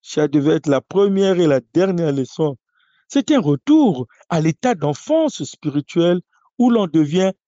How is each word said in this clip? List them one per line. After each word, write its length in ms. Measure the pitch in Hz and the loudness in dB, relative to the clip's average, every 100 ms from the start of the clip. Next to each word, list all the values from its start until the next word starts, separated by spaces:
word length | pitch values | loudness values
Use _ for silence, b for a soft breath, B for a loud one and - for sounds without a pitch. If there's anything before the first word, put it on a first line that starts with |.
Ça 260 | - - 147 | -8 -4 0
devait 280 | 147 143 | 0 0
être 140 | 160 147 | 0 0
la 120 | 135 | -2
première 580 | - 185 202 190 196 180 | -2 0 0 2 0 2
et 80 | 165 | 2
la 140 | 135 | 0
dernière 520 | - 165 190 175 160 | 0 -2 0 0 -2
leçon. 440 | 139 127 - 156 131 _ _ _ _ _ | -2 -4 -4 -4 -6 _ _ _ _ _
C'est 220 | 277 - | -2 0
un 100 | 285 | 0
retour 680 | 147 143 - 311 262 131 123 b - | 0 0 2 4 4 0 -8 b -6
à 100 | 165 | -2
l'état 340 | 156 156 254 | -2 -2 -2
d'enfance 720 | 202 147 147 - 311 311 - | -2 -4 -4 -2 0 0 -4
spirituelle 760 | 143 - 151 143 - 175 170 180 - _ _ - | -12 -10 -6 -6 -4 -2 0 0 -6 _ _ -2
où 120 | 247 | 2
l'on 160 | 233 190 | 2 0
devient 460 | 156 147 175 190 190 | 0 0 0 -2 -4